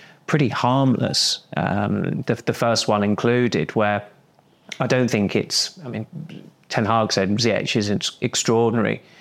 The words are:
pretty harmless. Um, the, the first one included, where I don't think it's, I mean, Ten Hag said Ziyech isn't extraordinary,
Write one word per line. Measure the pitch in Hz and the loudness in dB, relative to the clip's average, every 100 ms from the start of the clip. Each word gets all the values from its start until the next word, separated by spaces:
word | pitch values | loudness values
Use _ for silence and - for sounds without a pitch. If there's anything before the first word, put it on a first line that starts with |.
| - - - | -20 -20 -2
pretty | 160 127 | 0 0
harmless. | - 123 135 135 120 123 - - - - - | 0 0 2 2 2 0 0 -2 -4 -6 -4
Um, | 95 98 104 101 90 - | -2 -2 -2 -2 -2 -4
the, | - | -4
the | 113 - | -4 -2
first | 113 120 113 - | 0 0 0 2
one | 104 | 2
included, | 101 104 117 123 120 87 76 | 2 2 2 2 2 0 -2
where | 113 104 104 - - _ _ _ _ - - | 0 0 0 -4 -18 _ _ _ _ -20 -6
I | 123 | 0
don't | 131 120 | 2 2
think | 110 98 110 | 2 2 0
it's, | - - - - | 0 -2 -4 -6
I | 135 | -10
mean, | 110 110 - - - - _ _ | -10 -10 -12 -14 -16 -20 _ _
Ten | - | -2
Hag | 104 113 107 | 2 2 2
said | - 95 | 0 0
Ziyech | 104 113 101 - 120 | 2 2 0 0 0
isn't | 101 101 - - | 0 -2 -4 -4
extraordinary, | 120 - - 113 117 117 104 110 - - | -4 -2 0 2 2 2 0 -2 -8 -20